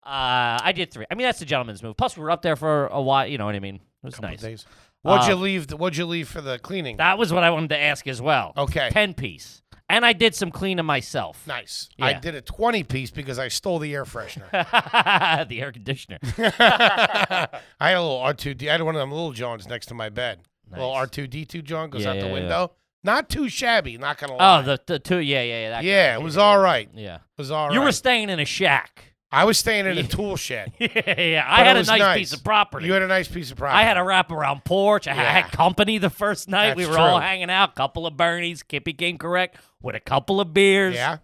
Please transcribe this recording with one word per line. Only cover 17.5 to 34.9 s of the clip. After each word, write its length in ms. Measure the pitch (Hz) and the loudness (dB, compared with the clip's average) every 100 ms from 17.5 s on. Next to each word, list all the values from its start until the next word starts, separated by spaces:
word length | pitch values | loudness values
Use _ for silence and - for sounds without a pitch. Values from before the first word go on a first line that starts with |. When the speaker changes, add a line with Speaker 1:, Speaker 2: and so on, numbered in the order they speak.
| 131 - _ | -8 -18 _
Speaker 2:
had 180 | 151 180 | 0 2
a 40 | |
little 200 | 170 131 | 0 -2
R 120 | 131 | -2
two 220 | 147 143 | -4 -8
D. 160 | 135 143 | -8 -2
I 20 | |
had 100 | 160 | -2
one 120 | 160 | -2
of 60 | 160 | -4
them 100 | 135 | -6
little 200 | 147 165 | -6 -8
Johns 360 | 117 123 113 95 | -8 -8 -10 -12
next 180 | 117 - | -12 -12
to 80 | |
my 140 | 120 110 | -10 -10
bed. 320 | 107 123 95 _ _ _ | -6 -6 -8 _ _ _
A 40 | 120 | -8
little 160 | 131 | -6
Speaker 1:
Nice. 60 | 131 | -4
Speaker 2:
R 60 | 131 | -4
two 200 | - 139 | -6 -10
D 180 | 135 | -10
two 160 | 156 170 | -12 -12
John 300 | 147 160 160 | -8 -8 -8
goes 140 | 123 | -6
Speaker 1:
Yeah, 60 | 104 | -4
Speaker 2:
out 20 | |
the 60 | 113 | -4
Speaker 1:
yeah, 60 | 95 | -4
yeah. 40 | |
Speaker 2:
window. 400 | 95 90 165 180 _ _ _ | -4 -2 -2 -4 _ _ _
Not 240 | 190 240 - | 0 0 0
too 180 | - 269 | -4 -4
shabby, 480 | - 247 226 143 117 | -2 0 0 0 -8
not 220 | 139 147 | -6 -6
gonna 160 | 143 | -8
lie. 240 | 127 190 175 | 2 6 6
Speaker 1:
Oh, 40 | |
the, 160 | 135 135 | 4 -2
the 140 | - 160 | -2 -8
two. 200 | - 180 | -2 -2
Yeah, 220 | 147 139 | 0 0
yeah, 180 | 120 117 | -2 -4
yeah. 80 | 110 | -6
That 140 | 117 | -4
Speaker 2:
Yeah, 240 | 165 196 160 113 | 2 6 6 4
Speaker 1:
guy. 40 | |
Speaker 2:
it 40 | |
was 100 | 156 | -2
Speaker 1:
Yeah, 80 | 156 | 4
Speaker 2:
all 140 | 208 202 | 6 8
Speaker 1:
yeah. 60 | |
Speaker 2:
right. 240 | 190 139 104 | 6 2 -2
Speaker 1:
Yeah. 200 | 110 104 | -12 -14
Speaker 2:
It 60 | 82 _ - | -14 _ -14
was 120 | 139 | -8
all 200 | 151 151 | -4 0
Speaker 1:
You 60 | 202 | 2
were 80 | 277 | 2
Speaker 2:
right. 80 | |
Speaker 1:
staying 340 | 208 254 240 208 | 2 2 0 0
in 120 | 175 | -2
a 40 | |
shack. 600 | 147 - 185 135 - - - _ _ | -4 0 2 2 0 -18 -20 _ _
Speaker 2:
I 140 | 135 | 4
was 120 | 196 226 | 4 4
staying 300 | - 214 190 | 2 0 0
in 60 | 180 | -2
a 40 | |
Speaker 1:
<laughs> 20 | |
Yeah. 40 | 135 | -2
Speaker 2:
tool 280 | - 202 185 | -4 -4 -6
shed. 360 | - 120 101 - | -6 -8 -8 -4
Speaker 1:
Yeah, 80 | 226 - | -2 -2
yeah. 480 | 214 190 175 160 131 | -2 0 2 0 4
Speaker 2:
But 120 | 196 | 6
Speaker 1:
I 40 | |
had 20 | 247 | 8
Speaker 2:
it 100 | 254 | 6
Speaker 1:
a 0 | |
Speaker 2:
was 80 | 214 | 4
Speaker 1:
nice 100 | 220 | 4
Speaker 2:
nice. 180 | 202 180 | 6 4
Speaker 1:
piece 140 | 170 | 0
of 100 | 139 | -6
property. 440 | - 214 208 135 160 | 0 2 2 -2 0
Speaker 2:
You 80 | |
had 80 | 190 | 0
a 40 | 190 | 2
nice 220 | 190 175 | 0 -2
piece 240 | 180 139 | -8 -10
of 40 | 135 | -6
property. 220 | 139 175 | 0 4
Speaker 1:
I 60 | |
had 120 | 220 190 | 4 4
a 20 | |
wraparound 640 | 185 185 180 160 143 143 | 2 2 2 -2 -2 -2
porch. 420 | - 190 196 | -2 2 4